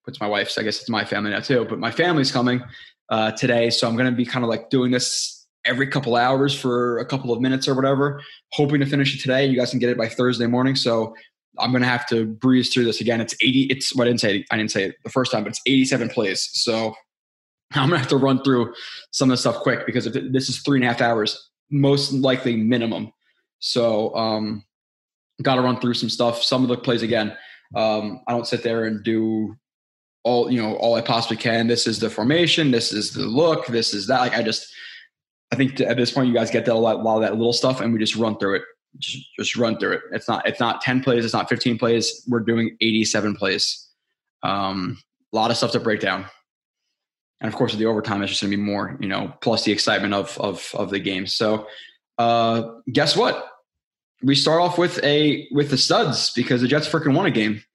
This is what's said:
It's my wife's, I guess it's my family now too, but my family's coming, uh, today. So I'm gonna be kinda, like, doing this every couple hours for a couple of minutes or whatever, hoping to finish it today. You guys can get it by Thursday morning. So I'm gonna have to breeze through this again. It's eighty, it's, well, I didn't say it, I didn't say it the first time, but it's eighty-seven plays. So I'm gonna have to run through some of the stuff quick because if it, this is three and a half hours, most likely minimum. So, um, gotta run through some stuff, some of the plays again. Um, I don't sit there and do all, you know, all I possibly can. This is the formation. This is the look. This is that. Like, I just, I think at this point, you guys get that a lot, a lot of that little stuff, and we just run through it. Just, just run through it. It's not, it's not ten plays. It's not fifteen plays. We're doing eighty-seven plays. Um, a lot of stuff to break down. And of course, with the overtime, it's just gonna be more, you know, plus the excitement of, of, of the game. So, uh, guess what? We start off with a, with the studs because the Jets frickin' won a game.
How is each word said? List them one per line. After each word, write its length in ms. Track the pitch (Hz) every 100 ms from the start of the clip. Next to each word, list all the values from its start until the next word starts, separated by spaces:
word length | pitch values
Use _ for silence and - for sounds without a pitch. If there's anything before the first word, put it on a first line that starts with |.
| -
It's 140 | -
my 60 | 104
wife's, 320 | 104 - -
I 40 |
guess 180 | 107 -
it's 100 | -
my 140 | 110
family 260 | 104 104 104
now 100 | 98
too, 260 | - 123 104
but 100 | 110
my 120 | 113
family's 420 | 135 175 160 131
coming, 300 | 127 123 123 - - - _ -
uh, 220 | 113 110
today. 380 | 107 123 120 117
So 160 | - 120
I'm 100 | 117
gonna 160 | 127
be 140 | 120 117
kinda, 200 | 131 117
like, 240 | 113 -
doing 200 | 135 123
this 560 | 123 - - - - _ _ 117
every 200 | 127 135
couple 300 | 147 131 120
hours 420 | 123 135 143 139
for 400 | 131 120 120 113
a 60 |
couple 300 | 135 135 127
of 60 | 117
minutes 260 | 131 131 143
or 60 |
whatever, 480 | 131 135 135 143 143 - - _
hoping 280 | - 139 147
to 60 | 139
finish 280 | 143 139
it 60 | -
today. 240 | 139 131
You 140 | 139 123
guys 120 | 120
can 80 | 123
get 120 | 120
it 80 | 117
by 100 | 113
Thursday 380 | - 127 120 117
morning. 280 | 123 131
So 400 | 135 123 113 107 - - _ _ -
I'm 120 | 117
gonna 160 | 127 123
have 200 | 120 -
to 160 | 113
breeze 480 | 110 110 131 127 120
through 120 | 127
this 180 | 117 -
again. 180 | 113 113
It's 140 | 110 -
eighty, 220 | 127 131
it's, 300 | 135 131 -
well, 120 | 131 120
I 20 |
didn't 120 | 120
say 180 | 107 98
it, 80 | -
I 60 | 110
didn't 140 | 110
say 140 | 107
it 120 | 95 -
the 60 | 113
first 200 | 131 127
time, 120 | 113
but 80 | 104
it's 100 | - 127
eighty-seven 420 | 135 131 123 -
plays. 400 | 123 101 - -
So 400 | - 120 113 110 110 _ _ _ _ _ _ _
I'm 180 | 147 139
gonna 80 | 165
have 100 | 131
to 80 | 139
run 260 | 135 131
through 300 | 135 123 117 - - - -
some 200 | - 131
of 40 |
the 20 | 123
stuff 200 | 127 -
quick 280 | 139 117
because 220 | - 123 113
if 100 | 127
it, 160 | 131
this 160 | 127 131
is 120 | -
three 180 | - 139
and 60 |
a 40 | 123
half 140 | 117
hours, 480 | 120 113 104 - - _ -
most 440 | 143 139 143 139
likely 420 | 135 135 127 123 110
minimum. 560 | 110 123 113 90 110 - _ _ _ _
So, 560 | - 123 117 107 110 110
um, 480 | 110 110 107 104 - _ _ _ _ _ _ -
gotta 180 | 131 127
run 180 | 127 117
through 160 | 123
some 140 | 117 113
stuff, 340 | - 117 -
some 200 | - 131
of 60 | 123
the 80 | 120
plays 240 | - 117
again. 340 | 110 113 107 - - - -
Um, 480 | 107 110 107 104 90 -
I 60 |
don't 140 | 120 -
sit 160 | 117
there 220 | 117 113
and 200 | 110 107
do 520 | 113 113 110 110 107 107 _ _ _ _ _ _
all, 260 | 117 120 117
you 100 | 123
know, 160 | 110 101
all 200 | 117 117
I 60 |
possibly 340 | 117 117 113 110
can. 300 | 120 113 117
This 200 | 117 117
is 140 | 98
the 100 | 110
formation. 600 | 107 120 165 165 165 147
This 220 | 117 -
is 200 | 104 104
the 100 | 113
look. 440 | 104 123 165 156 -
This 280 | 117 110
is 120 | 104 98
that. 120 | 127
Like, 160 | 127 113
I 60 |
just, 240 | 110 - - - - - - _ _ _ -
I 40 | 123
think 240 | 135 -
at 160 | 104 120
this 140 | 120
point, 180 | 139 127
you 60 |
guys 160 | 120 113
get 140 | 117 117
that 80 |
a 40 | 113
lot, 180 | 113 110
a 60 |
lot 140 | 113 110
of 60 |
that 140 | 107 110
little 160 | 117
stuff, 280 | 117 131 131
and 120 | 117
we 60 | 110
just 180 | 110 110
run 200 | 113 101
through 180 | 98 98
it. 60 | - _ _ -
Just, 260 | - 131 - -
just 180 | 101 -
run 220 | 117 110
through 140 | 95
it. 80 | 92 -
It's 160 | 104 -
not, 180 | 104 107
it's 140 | -
not 200 | 117 -
ten 200 | 127 127
plays. 240 | 135 120
It's 100 | 113
not 140 | 110 -
fifteen 300 | 117 127 113
plays. 460 | 117 117 110 - -
We're 120 | 120
doing 360 | 107 117 110 -
eighty-seven 560 | 113 110 107 107 104 98
plays. 520 | 98 92 - - - _ _ _ _ _
Um, 560 | 95 98 95 95 90 90 _ _ _
a 40 | 110
lot 140 | 117
of 60 | 120
stuff 160 | 120
to 80 | 120
break 200 | 113 104
down. 260 | 101 92 95 - _ _ _ _ _ _ _ _ _ -
And 80 | 110
of 80 | -
course, 160 | 120
with 60 | 107
the 80 | 110
overtime, 360 | 107 107 101
it's 80 | 98
just 120 | -
gonna 80 | 101
be 60 | 101
more, 420 | 101 101 98 -
you 80 | 98
know, 240 | 101 98 -
plus 240 | 120 110
the 80 | 107
excitement 400 | 101 - 101 101
of, 260 | 101 90 -
of, 320 | 104 90 -
of 160 | - 95
the 80 | 98
game. 280 | 92 92 92
So, 400 | - 107 107 - - - _ _ -
uh, 440 | 117 117 113 117 117 - -
guess 240 | 127 147 185
what? 300 | 240 - - - _ _ _ _ _ _
We 120 | 127
start 260 | 143 151 165
off 160 | 175 175
with 260 | 175 -
a, 460 | 143 147 151 - -
with 200 | 143 143
the 80 | 139
studs 520 | - 196 165 110 -
because 260 | - 123 123
the 80 | 123
Jets 180 | 131 123
frickin' 280 | 160 143
won 100 | 147
a 60 | 190
game. 320 | 113 107 107 -